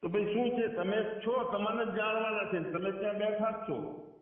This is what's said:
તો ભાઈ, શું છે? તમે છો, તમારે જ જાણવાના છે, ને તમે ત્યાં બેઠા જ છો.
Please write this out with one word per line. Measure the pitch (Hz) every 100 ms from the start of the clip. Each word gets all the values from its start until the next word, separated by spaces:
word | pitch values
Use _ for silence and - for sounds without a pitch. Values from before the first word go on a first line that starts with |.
તો | 175
ભાઈ, | 196 202
શું | 214 247
છે? | 240 226
તમે | - 185 214 214 208 220
છો, | 254
તમારે | 240 202 208 226 226
જ |
જાણવાના | 196 214 220 220 214 190
છે, | 180
ને | 165
તમે | 170 190
ત્યાં | 196 208
બેઠા | 202 214 208 220
જ |
છો. | - - 131 - - - -